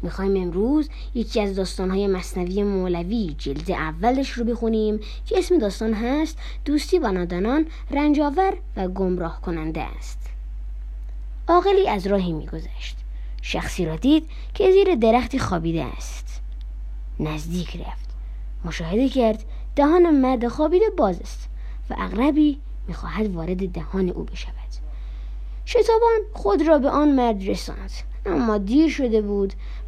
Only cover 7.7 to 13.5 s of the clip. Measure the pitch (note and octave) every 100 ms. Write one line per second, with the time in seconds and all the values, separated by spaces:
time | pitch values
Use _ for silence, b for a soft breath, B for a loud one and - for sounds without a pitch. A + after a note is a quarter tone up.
7.7 | B B C#4 D4 D4 D4 C#4+ F#4+ G4+ -
8.7 | - F#3 F#3 F#3+ F3+ E3+ - - E3+ D#3
9.7 | D#3+ A2+ - - - - - - - -
10.7 | - - - - - - - - E4+ F#4
11.7 | G4 F#4+ G#3 F#3 G3+ F3+ D#3+ - D#3+ -
12.7 | - - - - B B B -